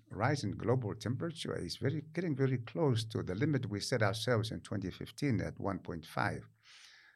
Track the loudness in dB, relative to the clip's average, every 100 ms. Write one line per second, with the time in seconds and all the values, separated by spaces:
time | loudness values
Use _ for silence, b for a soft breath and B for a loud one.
0 | -12 0 2 2 0 -2 2 2 2 -2
1 | -2 -2 -4 -4 -4 -4 -4 -2 -2 -2
2 | -4 -4 -2 2 2 2 -2 0 2 2
3 | 0 -2 -2 0 2 2 0 -2 0 2
4 | 4 2 4 4 4 -4 -4 -2 -2 -4
5 | -10 -2 2 2 0 -2 -2 -2 -4 -8
6 | -4 0 0 -2 -10 B B B B B
7 | B